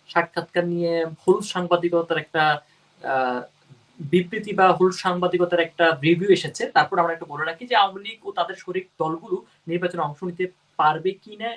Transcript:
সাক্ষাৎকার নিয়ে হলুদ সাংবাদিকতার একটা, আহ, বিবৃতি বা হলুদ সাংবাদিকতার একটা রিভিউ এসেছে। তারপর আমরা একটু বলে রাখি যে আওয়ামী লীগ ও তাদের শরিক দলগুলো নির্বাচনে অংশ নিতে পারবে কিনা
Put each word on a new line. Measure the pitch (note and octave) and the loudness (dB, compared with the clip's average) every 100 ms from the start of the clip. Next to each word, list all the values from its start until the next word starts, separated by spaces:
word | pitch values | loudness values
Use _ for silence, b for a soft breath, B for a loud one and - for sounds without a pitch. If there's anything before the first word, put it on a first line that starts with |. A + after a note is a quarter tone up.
| - | -4
সাক্ষাৎকার | E3+ E3+ - E3 F3+ F3 | -2 -2 -4 -6 -2 -2
নিয়ে | F3 E3+ E3+ E3 | 0 0 0 -2
হলুদ | D#3 - G3+ | -2 2 2
সাংবাদিকতার | G#3 F#3 F3 F3 E3+ E3+ E3 D#3+ | 0 -6 0 0 2 0 0 -4
একটা, | D3+ D#3+ D#3 D3 - b b _ | -2 0 2 2 -4 b b _
আহ, | D#3 C3+ B2+ B2 - _ _ - _ - | -4 -2 0 -2 -8 _ _ -20 _ -14
বিবৃতি | C#3+ F3 F3 G#3+ G#3+ | 0 0 0 -6 -4
বা | G3 F#3 | 4 6
হলুদ | F3 F#3 | 6 2
সাংবাদিকতার | F3+ F#3 F3+ F3+ F3+ F3 E3+ | 2 -2 0 0 0 2 2
একটা | E3 - E3 D3 | 0 2 2 2
রিভিউ | D3+ E3+ G3+ | 2 2 4
এসেছে। | F3 D3+ - B3+ | 2 2 -6 -2
তারপর | - D3 F3+ | 0 2 2
আমরা | E3+ | 0
একটু | E3 E3+ | -2 -8
বলে | C#3+ D#3 | -8 -6
রাখি | E3 B3 | -8 -2
যে | A3+ | 2
আওয়ামী | G3 G3 | 2 0
লীগ | G#3 A3 G3 | -14 -14 -10
ও | |
তাদের | G3 F3 F#3 | -6 -6 -6
শরিক | - F3+ F#3 - | -8 -8 -8 -6
দলগুলো | D#3+ E3 A3 F#3+ - b - | -4 -6 -6 -8 -8 b -6
নির্বাচনে | E3+ F3 F3 | -4 -4 -4
অংশ | D3 D3 | -6 -6
নিতে | F#3 F3 F3+ - _ - | -8 -6 -8 -8 _ 0
পারবে | D#3 D#3 F3 | 2 2 -2
কিনা | G3 G#3+ G#3 A#3 | -6 -10 -12 -10